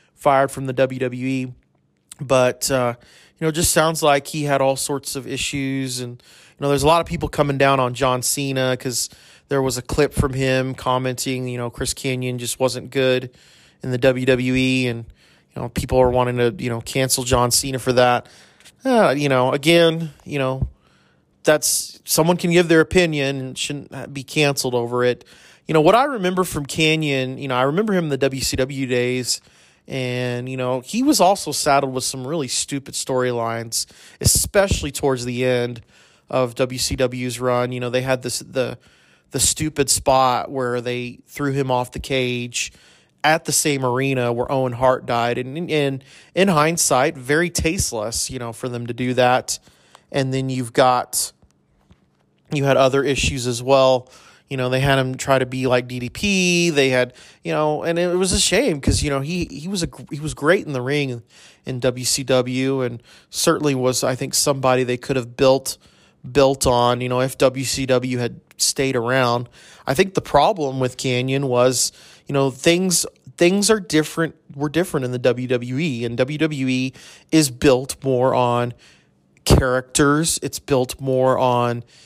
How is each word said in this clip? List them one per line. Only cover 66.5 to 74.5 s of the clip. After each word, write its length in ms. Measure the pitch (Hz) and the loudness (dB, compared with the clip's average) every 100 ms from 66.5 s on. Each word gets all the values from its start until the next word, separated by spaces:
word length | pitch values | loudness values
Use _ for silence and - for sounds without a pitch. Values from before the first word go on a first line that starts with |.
| 135 135 | 4 2
on, 320 | 120 120 120 | 4 2 2
you 80 | 127 | -2
know, 140 | 123 | -2
if 160 | 131 - | -2 2
W 260 | 135 131 | 0 0
C 220 | 127 - 135 | -4 -4 0
W 320 | 127 127 123 | 0 0 -4
had 240 | 120 - _ - | -4 -8 _ -4
stayed 400 | - - 135 127 | -2 0 0 0
around. 500 | 117 131 123 120 123 - - - - | 0 2 2 0 -4 -16 -20 -10 -2
I 60 | |
think 220 | 139 190 - | 0 0 -2
the 60 | |
problem 580 | - 143 160 208 139 131 | 2 4 4 2 -2 -2
with 160 | 127 - | -2 -2
Kanyon 500 | 135 123 131 135 139 | -2 -2 0 -2 0
was, 460 | 123 127 120 - - - - - | 4 4 2 -2 -6 -20 -18 -4
you 60 | |
know, 180 | 143 139 | 0 0
things, 540 | 139 170 175 190 165 - - - - | 2 2 2 2 -2 -4 -10 -10 2
things 320 | 175 196 202 | 2 4 2
are 100 | 220 | 0
different, 560 | 175 156 151 - 160 - - | 2 0 0 -2 -4 -6 -16